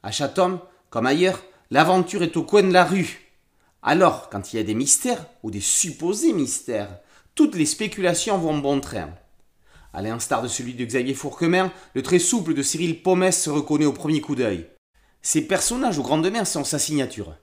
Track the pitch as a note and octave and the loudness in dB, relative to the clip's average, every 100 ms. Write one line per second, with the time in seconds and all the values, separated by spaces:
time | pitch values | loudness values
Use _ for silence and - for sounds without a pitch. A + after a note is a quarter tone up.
0 | G2+ - C#3 - F3+ F#3 - _ _ A#2+ | -6 -4 -2 2 0 0 -10 _ _ -2
1 | A#2+ D3 F3+ F#3 - _ _ C3 D#3+ F#3 | 2 4 2 0 -12 _ _ 4 6 4
2 | F3 C#3 E3+ E3 D#3+ G#3 F#3+ F3+ F3 F#3+ | 2 -2 -2 -2 4 4 6 6 4 2
3 | E3+ - _ _ _ _ _ _ - D#3 | -2 -6 _ _ _ _ _ _ 0 4
4 | F3+ - - G2+ G2 A2 G#2+ G#2+ C#3 - | 4 2 -10 -12 -6 -6 -2 -2 0 0
5 | B3 A#3+ D#3+ _ A2 G2 - - F3 C3 | 0 -6 -8 _ -10 -6 -2 -2 -2 -4
6 | E3 G#3 E4 G3+ B2+ - - A2 G2+ F#2 | -4 0 2 2 -2 -4 -6 -6 -6 -14
7 | _ _ _ - D#4 F3+ D3 - G#3+ - | _ _ _ 2 2 4 -2 0 -6 0
8 | F3+ E3+ - G3 E3 D3+ C#3 C#3 - A2 | 0 0 0 0 0 0 0 0 -2 -8
9 | D#2 F2 _ _ _ _ _ - - E2+ | -10 -14 _ _ _ _ _ -20 -16 -8
10 | G#2 A#2 - B2 A#2+ - B2 B2 A#2+ B2+ | -6 -6 -4 -4 -2 -6 -8 -8 -4 -2
11 | B2 C3+ D3 - E3+ F3+ F#3+ - - C3 | -2 -4 -8 -4 0 2 0 -6 -8 -8
12 | C3 F3+ F3 A#3+ E3 D3 C3+ D#3 F3 D#3+ | 2 2 4 0 0 -2 -2 -2 -2 -2
13 | F#3 F3+ F#3 F3+ - D3 D3 D3+ D3+ C3+ | 2 4 4 0 0 -2 0 2 2 0
14 | D3 D#3 D3 C3+ A#2 A#2 D#2+ _ _ _ | -2 -2 -2 -2 -2 -2 -8 _ _ _
15 | _ _ - D#3 - F#3 - B3 B3 D#3 | _ _ -2 -2 0 0 0 0 -2 -2
16 | A#2+ D#3 E3+ A3+ G3+ E3 C3+ D3+ - D3+ | 0 0 0 -2 -4 -4 -4 -4 -2 -2
17 | C3 - E2+ D#2 | -4 -6 -12 -14